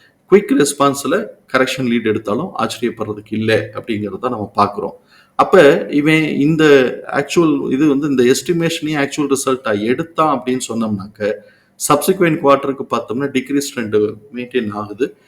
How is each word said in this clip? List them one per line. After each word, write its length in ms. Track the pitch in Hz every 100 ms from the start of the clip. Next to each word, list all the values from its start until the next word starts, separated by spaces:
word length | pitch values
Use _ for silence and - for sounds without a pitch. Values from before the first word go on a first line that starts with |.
| _ _ _
குயிக் 340 | 196 202 277 139
ரெஸ்பான்ஸ்ல 600 | - 139 131 127 175 233 - _
கரெக்ஷன் 360 | 131 127 - 127
லீட் 160 | 117 110
எடுத்தாலும் 440 | 107 - 107 185 -
ஆச்சரியப்படுறதுக்கு 760 | 113 - 120 110 107 104 -
இல்ல 360 | 107 110 107 104
அப்படிங்கிறத 560 | 101 - 107 104 95 120
நம்ம 220 | 113 98
பார்க்கிறோம். 440 | - 101 87 - - _ _ _ -
அப்ப 520 | 135 190 143 170 -
இவன் 340 | 147 147 160
இந்த 720 | 151 139 143 160 156 143 123 120 -
ஆக்சுவல் 640 | 135 143 - 165 143 131
இது 260 | 131 156 135
வந்து 100 | 151
இந்த 160 | 131
எஸ்டிமேஷனையும் 840 | 123 127 - 175 165 165 151 151 139
ஆக்சுவல் 260 | - 139 135 135
ரிசல்ட்டா 340 | 127 113 104
எடுத்தான் 640 | 107 127 165 - 156 135
அப்படின்னு 180 | 123 127 -
சொன்னோம்னாக்க, 680 | 113 113 104 101 - 104 107 - _ _ _ -
சப்சிக்வெண்ட் 460 | 147 - 180 175 151
குவார்ட்டருக்கு 460 | 139 139 139 131 120
பார்த்தோம்னா 420 | 123 - 120 139 131
டிக்ரீஸ் 240 | 131 143 139 -
ட்ரெண்ட் 380 | 110 107 104 107 -
மெயின்டெயின் 380 | 120 123 123 107
ஆகுது. 440 | 101 104 104 147 -